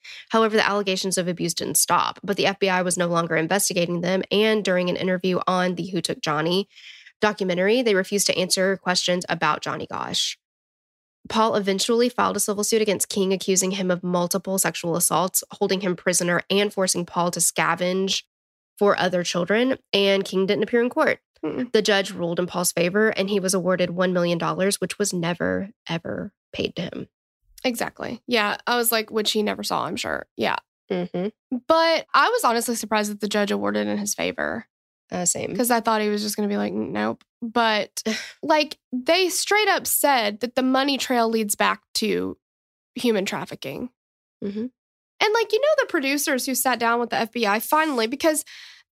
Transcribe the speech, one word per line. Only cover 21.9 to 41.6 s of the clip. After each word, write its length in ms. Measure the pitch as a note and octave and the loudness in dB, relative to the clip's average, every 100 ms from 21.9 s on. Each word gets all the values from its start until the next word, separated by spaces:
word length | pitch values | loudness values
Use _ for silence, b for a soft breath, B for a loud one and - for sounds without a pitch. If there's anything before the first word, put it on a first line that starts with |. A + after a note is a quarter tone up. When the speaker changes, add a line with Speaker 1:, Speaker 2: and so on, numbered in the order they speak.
| G3 G3 | 2 0
Speaker 1:
ruled 300 | F#3 E3+ F3 | -4 -4 -2
in 60 | F3+ | -2
Paul's 260 | F3+ F3+ | -2 -2
favor, 380 | - F3+ G#3 A3 | 0 0 2 2
and 180 | - G3 | 2 0
he 100 | G#3 | 0
was 140 | F#3 | 2
awarded 380 | F#3+ F3+ F3+ F3+ | 0 2 0 0
one 240 | F3 F#3 | 0 0
million 240 | F3+ F3 E3+ | 2 2 0
dollars, 420 | D#3+ D#3+ F#3+ - | 0 0 0 0
which 180 | F3+ - | -4 -4
was 140 | G#3 | -4
never, 560 | F3+ E3 F3 F3 F#3 G3 - - | -2 -2 -2 -2 -2 -4 -12 -8
ever 460 | E3 - - G#3 _ _ | -8 -6 -8 -10 _ _
paid 200 | - - - | -6 -4 -4
to 60 | |
him. 260 | F3+ - - _ _ _ _ - | -8 -8 -14 _ _ _ _ -4
Speaker 2:
Exactly. 600 | C4 A#3+ - - - A#3 - | -4 -2 -6 -8 -10 -10 -2
Yeah, 300 | A#3 G#3 - - | 0 0 -2 -2
I 100 | A#3+ | 0
was 140 | A3+ | 2
like, 200 | A3 G#3+ | 0 -2
which 220 | A3 G#3+ | -2 0
he 100 | G#3+ | 0
never 200 | G3+ G3 | 0 -2
saw, 220 | G#3 E3+ | -2 -2
I'm 120 | C3 - | -2 -4
sure. 300 | - D2 - - | -4 -6 -8 -4
Yeah. 180 | G#3+ - _ _ - | -2 -2 _ _ -6
Speaker 1:
Mm-hmm. 680 | F#3 F3+ F3+ G3+ _ - B3 - | -4 -2 -4 -4 _ -8 -8 2
Speaker 2:
But 380 | D#4+ E4 D#4+ - | 2 4 0 0
I 140 | C4+ F4 | 2 2
was 140 | A#4+ | 2
honestly 300 | C4+ A#3 A#3 A3+ | 2 2 0 -4
surprised 340 | G#3+ G#3+ G#3 | -2 -2 -2
that 100 | G#3 | -4
the 80 | G#3 | -2
judge 220 | G#3 G3+ | 0 0
awarded 360 | G3+ G3+ G#3 - | 0 -2 -2 -2
in 120 | G#3 | -2
his 160 | G3+ | -4
favor. 520 | - E3+ - D2 A#3 - _ _ _ - | -2 -4 -2 -4 -4 -10 _ _ _ -10
Speaker 1:
Uh, 140 | F3+ F3 | -4 -2
same. 280 | - A2+ | -2 -4
Speaker 2:
'Cause 160 | F#3+ A#3+ | -2 0
I 100 | A#3 | 2
thought 200 | A3+ G#3+ | 2 0
he 80 | G#3 | 0
was 140 | G#3 | -2
just 120 | G#3+ | -4
gonna 140 | G#3 G3+ | -4 -2
be 80 | G3+ | -2
like, 160 | G#3 | -2
"Nope." 520 | G3+ G#3+ G#3 G#3+ A3+ _ - | -4 -4 -2 -4 -4 _ -12
But, 600 | A#3 A#3+ A3+ G#3 - - A3+ | -4 0 2 0 -2 -6 -6
Speaker 1:
<laughs> 340 | G#3+ - - | -6 -8 -8
Speaker 2:
like, 360 | C#4+ D#4 D4+ - - | 2 2 2 -6 -10
they 380 | B3+ B3+ F4+ F#4 | -4 2 2 2
straight 400 | - - G#4 G#4 | 0 0 2 4
up 180 | E4 A#3 | 2 0
said 540 | - C#4+ C4 G#3 G#3 | 0 2 2 0 -4
that 140 | A#3+ | -4
the 80 | - | 0
money 340 | C4 C4 C#4 C4 | 2 2 2 0
trail 320 | - A#3+ A3+ | 0 2 2
leads 260 | A3+ G#3 | 2 0
back 260 | - | 0